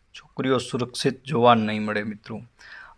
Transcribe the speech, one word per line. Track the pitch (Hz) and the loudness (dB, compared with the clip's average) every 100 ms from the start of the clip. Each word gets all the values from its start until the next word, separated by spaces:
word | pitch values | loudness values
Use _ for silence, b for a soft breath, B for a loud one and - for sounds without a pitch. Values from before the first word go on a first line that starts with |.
| _ | _
છોકરીઓ | - - - 131 127 | -20 -16 -4 0 0
સુરક્ષિત | 120 123 120 - 139 123 | 0 -4 -6 -2 -2 -2
જોવા | 135 127 120 | -4 4 6
નહીં | 117 107 107 | 6 4 -2
મળે, | 107 107 | -4 -4
મિત્રો. | 110 104 - 110 117 _ B B B | -6 -10 -12 -14 -14 _ B B B